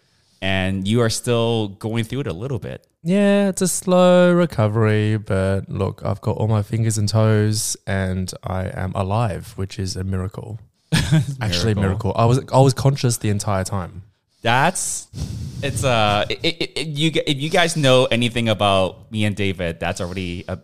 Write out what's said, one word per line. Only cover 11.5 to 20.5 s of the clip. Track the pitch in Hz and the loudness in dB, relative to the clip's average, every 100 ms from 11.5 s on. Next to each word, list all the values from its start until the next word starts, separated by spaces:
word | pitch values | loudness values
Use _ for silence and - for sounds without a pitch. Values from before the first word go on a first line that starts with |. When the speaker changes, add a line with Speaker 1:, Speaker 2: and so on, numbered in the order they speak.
| 87 113 | 0 0
Speaker 2:
a | 101 | 2
Speaker 1:
Miracle. | 95 101 95 | 0 0 -2
Speaker 2:
miracle. | - | 2
I | 117 | 4
was, | 131 - | 2 2
I | 127 | 4
was | 135 | 4
conscious | - 139 139 123 113 | 4 0 2 -2 0
the | 107 | -2
entire | 101 107 95 | -2 -2 -2
time. | 95 101 82 - - _ _ _ | -2 -4 -6 -14 -20 _ _ _
Speaker 1:
That's, | 113 127 160 - - - - - - - - - | 2 4 2 0 -6 -8 -10 -10 -8 -8 -10 -8
it's, | 139 - | -6 -2
uh, | 139 117 104 104 - | 0 2 2 2 -2
it, | 110 | -2
it, | 165 165 165 - | -4 -4 -6 -6
it, | 156 | -6
you | 143 160 | 0 0
g-, | 160 - | 0 -2
if | 135 | -4
you | 151 | 0
guys | 180 165 160 | 0 0 2
know | 135 127 127 | 4 4 4
anything | 117 120 120 113 | 2 0 0 0
about | 101 101 98 92 - - | 2 4 4 2 -4 -10
me | 110 104 | -2 -2
and | 98 | 0
David, | 98 90 85 82 | -4 -2 -6 -4
that's | 85 90 | -6 -6
already | 90 92 87 87 | -8 -6 -6 -8
a, | - | -8